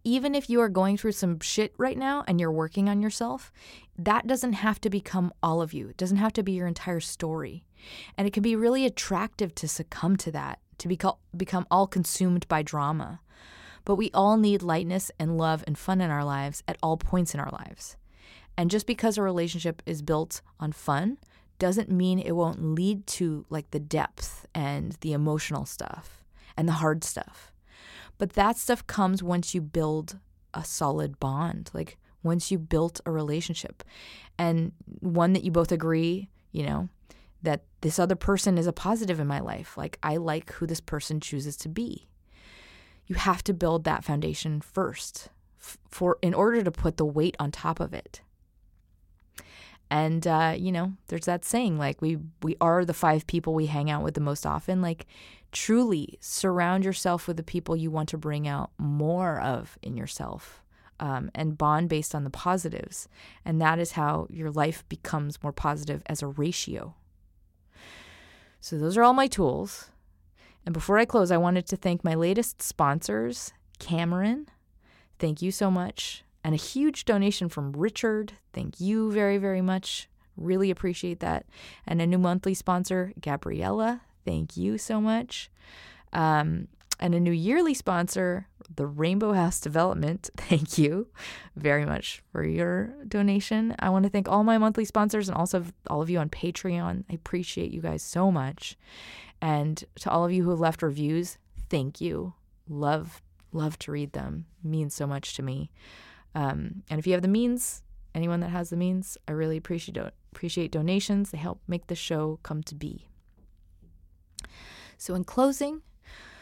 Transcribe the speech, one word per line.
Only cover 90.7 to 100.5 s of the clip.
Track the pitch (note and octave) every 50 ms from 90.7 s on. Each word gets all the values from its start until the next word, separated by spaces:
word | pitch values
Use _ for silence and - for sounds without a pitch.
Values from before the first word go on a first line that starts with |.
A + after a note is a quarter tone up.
| - -
you | D3+ C#3+ D#3+ G3 A#3 - - - - - - - - - -
very | D#3 D3+ D3+ C#3+ D3 D3
much | D3+ D3 - - - - - - _
for | - D#3+ D#3
your | D#3+ D#3+ E3 E3+ F3 F3+ F#3 G#3 A3+ C4 D4 C#4 G#3+
donation. | G#3+ G#3 G3+ G3+ G3 G3+ - - A3 A3 A3 A3+ - -
I | - F#3+
wanna | F#3 F#3+ G3 G3+
thank | G3 G3+ G3 -
all | F#3+ G#3 G#3+
my | A3+ A3+ A3
monthly | G#3+ A3 G#3+ A3+ A3
sponsors | - - G#3+ G#3 G#3 A3 G#3+ G3+ F#3+
and | -
also | - F3 F3+ - F3+ E3+ E3+ - _ - -
all | - D3 D#3+
of | E3
you | F3 E3+
on | D3 D#3
Patreon. | - - - F3 E3 - - F#3 F3 F3 F3 F3 F3 F#3 F#3+ -
I | E3+
appreciate | E3 - - - F3+ F3 - - F3+ F3 - -
you | E3
guys | D#3+ E3 D#3 D#3 -
so | - - E3+ F#3 G3
much. | F3+ D3+ C3 C3+ D#3+ - - - - _ _ - - - - - - - - - - -
And | D#3+ D#3+ D3+ D3 D3 D#3 D#3 - - - - -
to | - -
all | - E3+ F3
of | F3 F3+
you | F#3 F3
who | F3+